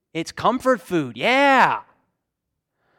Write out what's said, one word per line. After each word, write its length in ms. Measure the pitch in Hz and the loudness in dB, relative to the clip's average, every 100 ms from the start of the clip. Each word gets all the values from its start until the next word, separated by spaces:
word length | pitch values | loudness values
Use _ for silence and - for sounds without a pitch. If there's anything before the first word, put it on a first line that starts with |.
| _ | _
It's 200 | 160 160 | -10 -10
comfort 480 | - 190 247 262 240 | -4 -2 0 -2 -2
food, 340 | - 175 131 110 | -2 -4 -4 -4
yeah. 680 | 190 262 285 262 170 110 - _ _ _ _ _ _ _ _ _ _ | -2 2 4 4 2 0 -8 _ _ _ _ _ _ _ _ _ _